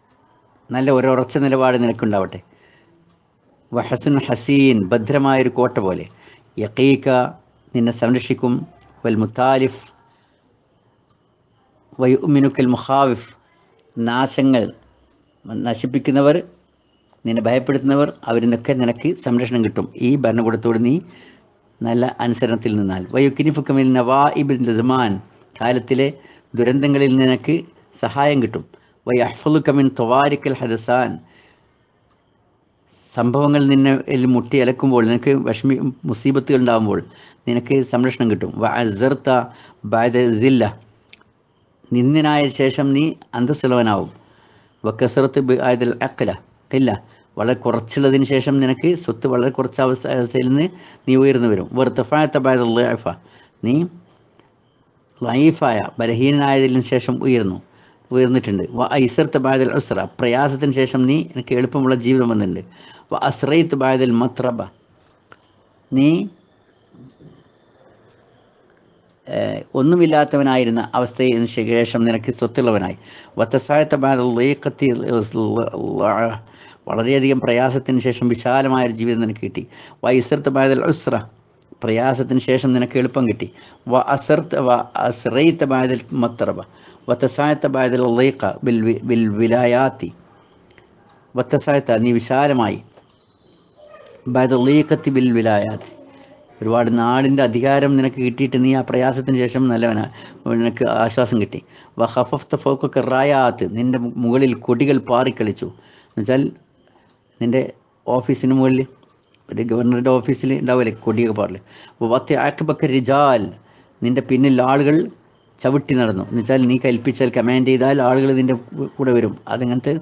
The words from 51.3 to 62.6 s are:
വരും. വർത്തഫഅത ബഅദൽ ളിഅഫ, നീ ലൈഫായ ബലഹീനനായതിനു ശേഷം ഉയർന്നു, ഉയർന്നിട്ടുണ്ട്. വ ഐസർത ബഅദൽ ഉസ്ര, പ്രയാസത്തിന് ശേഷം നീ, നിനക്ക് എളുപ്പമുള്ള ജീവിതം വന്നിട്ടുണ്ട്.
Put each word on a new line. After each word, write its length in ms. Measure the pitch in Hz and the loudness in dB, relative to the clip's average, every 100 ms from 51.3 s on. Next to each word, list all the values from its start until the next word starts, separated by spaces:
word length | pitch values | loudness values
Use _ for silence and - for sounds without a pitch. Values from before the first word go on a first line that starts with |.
| 131 117 | 4 2
വരും. 200 | 101 90 | 0 -2
വർത്തഫഅത 640 | 120 127 117 123 151 151 147 | -2 0 0 0 0 0 0
ബഅദൽ 340 | 131 127 120 113 | 2 2 2 2
ളിഅഫ, 280 | 120 117 - - _ - _ _ | 0 -2 -6 -10 _ -20 _ _
നീ 100 | 110 139 175 - - _ _ _ _ _ _ _ _ _ _ _ | -2 0 -2 -8 -20 _ _ _ _ _ _ _ _ _ _ _
ലൈഫായ 580 | 123 123 156 160 139 110 98 - | -2 2 4 4 0 0 -4 -4
ബലഹീനനായതിനു 840 | 117 117 131 143 143 135 135 127 | -2 0 2 2 2 2 2 0
ശേഷം 340 | 117 131 - 127 | 0 -2 -2 -2
ഉയർന്നു, 360 | 135 123 98 90 - _ _ _ _ | 0 0 0 -4 -12 _ _ _ _
ഉയർന്നിട്ടുണ്ട്. 540 | 123 127 127 110 98 85 | 0 2 2 0 -4 -4
വ 180 | 120 120 | -4 -2
ഐസർത 440 | 143 127 - 156 147 | 2 2 2 0 0
ബഅദൽ 340 | 131 135 127 | 0 0 0
ഉസ്ര, 260 | 143 - 98 92 - | -2 -4 -4 -6 -2
പ്രയാസത്തിന് 520 | 127 120 143 135 143 | 0 0 0 0 -2
ശേഷം 280 | 131 131 131 127 | 0 0 0 2
നീ, 120 | 151 | 0
നിനക്ക് 320 | 165 131 127 | -2 -10 -4
എളുപ്പമുള്ള 400 | 123 127 143 131 | -2 0 0 0
ജീവിതം 340 | 127 117 131 120 | 0 2 2 2
വന്നിട്ടുണ്ട്. 360 | 110 98 87 | 0 -2 -6